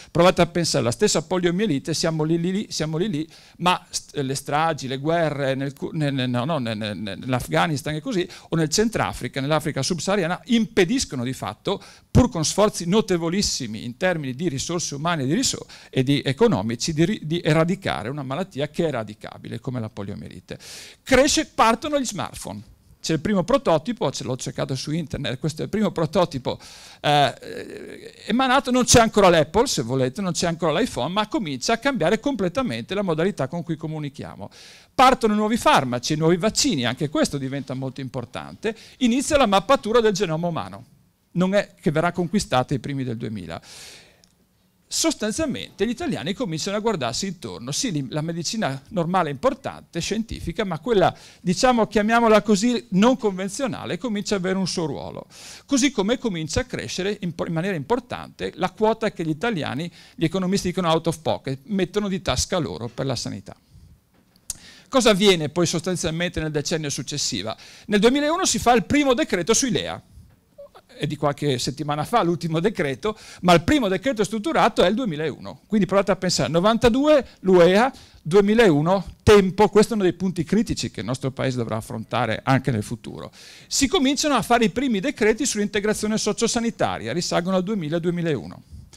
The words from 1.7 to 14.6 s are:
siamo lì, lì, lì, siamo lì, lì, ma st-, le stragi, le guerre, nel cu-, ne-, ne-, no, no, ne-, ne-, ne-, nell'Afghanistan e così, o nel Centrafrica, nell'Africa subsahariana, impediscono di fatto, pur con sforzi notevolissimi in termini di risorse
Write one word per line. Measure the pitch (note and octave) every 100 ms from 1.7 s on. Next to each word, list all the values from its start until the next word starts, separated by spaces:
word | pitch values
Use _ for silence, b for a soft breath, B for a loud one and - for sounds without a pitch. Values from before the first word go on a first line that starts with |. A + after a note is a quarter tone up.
| C#3 -
siamo | D#3 E3 D#3+
lì, | D#3 E3+
lì, | E3+
lì, | F#3+ -
siamo | - D#3 D#3+
lì, | G#3+
lì, | D3+ - B B -
ma | E3+ F3+ -
st-, | - - D3
le | C3+
stragi, | C3+ - C#3+ E3 D3+ B2+
le | C3+
guerre, | D3 E3+ D#3 C#3 C3+
nel | C3+ C#3
cu-, | C3 -
ne-, | D#3+ C#3+
ne-, | C3+ B2+
no, | B2
no, | C3 D#3
ne-, | A#2
ne-, | G#2+ G#2+
ne-, | F#2 G#2 F#2
nell'Afghanistan | B2+ B2 - D#3 F3 C#3+ D3
e | D3+
così, | D#3 G3+ - B B
o | D#3+
nel | D#3
Centrafrica, | - A3+ F3+ G2+ - B2 C#3
nell'Africa | C3+ D3+ D#3 C3+
subsahariana, | C3 F3 F#3+ G3+ D#3+ F3
impediscono | - A#3 A3 - F3+ B3+ - C3
di | A#2+
fatto, | B2+ G2+ G#2+ - F#3+ B B _
pur | - A#3+
con | E3+
sforzi | D3+ - G#3 - E3+
notevolissimi | G#3+ G#3+ F3 E3 F#3+ - - B2 G#2+ G#2+
in | A#2
termini | F#3 E3 C3+
di | B2+ F3
risorse | C3+